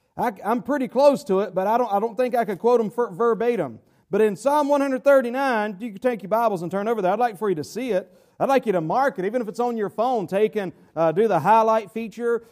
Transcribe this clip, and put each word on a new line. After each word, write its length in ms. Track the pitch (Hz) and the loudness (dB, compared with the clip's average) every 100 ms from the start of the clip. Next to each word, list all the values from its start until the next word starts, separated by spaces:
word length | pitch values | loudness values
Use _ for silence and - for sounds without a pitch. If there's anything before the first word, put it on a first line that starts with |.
| _ - | _ -6
I, 160 | 233 190 | -6 -4
I'm 180 | 196 240 | -4 -4
pretty 280 | 220 285 247 | -2 -2 -2
close 340 | 240 285 262 - | 4 4 4 0
to 140 | 190 | -2
it, 160 | 208 180 | 0 -2
but 100 | 196 | 0
I 120 | 240 | 0
don't, 140 | 233 | 0
I 80 | 202 | 0
don't 180 | 226 220 | -2 -4
think 180 | 254 240 | -2 0
I 80 | |
could 160 | 214 185 | -2 0
quote 220 | 233 240 | 2 2
'em 80 | 214 | 0
fer-, 220 | - 226 | -4 -4
verbatim. 680 | 175 233 208 240 226 139 107 _ _ - | 0 0 2 0 0 -4 -8 _ _ -4
But 80 | 202 | 2
in 160 | 214 180 | 2 2
Psalm 320 | 269 302 285 | 0 2 2
one 140 | 285 | 2
hundred 240 | 277 262 277 | 0 0 4
thirty-nine, 720 | 269 240 254 277 220 214 180 | 4 4 -2 0 0 -2 -6
you 120 | 240 | -12
can 100 | 190 | -4
take 200 | 247 226 | -2 -2
your 80 | 185 | -2
Bibles 340 | 214 233 185 | 0 0 -2
and 80 | 170 | -4
turn 180 | 196 208 | -4 -2
over 120 | 220 | 0
there. 120 | 185 | 0
I'd 60 | 214 | 2
like 180 | 240 190 | 0 -2
for 100 | 214 | -2
you 80 | 165 | -2
to 80 | |
see 280 | 143 214 254 | -4 -6 -2
it. 200 | 190 - _ _ - | -2 -4 _ _ -4
I'd 100 | 220 | 2
like 160 | 269 262 | 2 2
you 80 | |
to 80 | 180 | -2
mark 360 | 160 233 277 - | 0 0 0 -2
it, 60 | |
even 180 | 185 247 | -4 -4
if 60 | 214 | -6
it's 140 | 196 | -4
on 160 | 240 226 | -4 -2
your 120 | 196 | -6
phone. 380 | - 247 240 175 | -2 -2 -2 -2
Take 300 | 196 214 208 | 0 0 -2
and, 160 | 185 - _ 156 | -8 -10 _ 0
uh, 160 | 165 | 0
do 160 | 165 220 | 2 2
the 100 | 170 | 2
highlight 520 | 170 226 226 220 202 | 4 4 4 2 -2
feature 520 | 220 226 220 233 233 - | -10 -10 -6 -4 -4 -6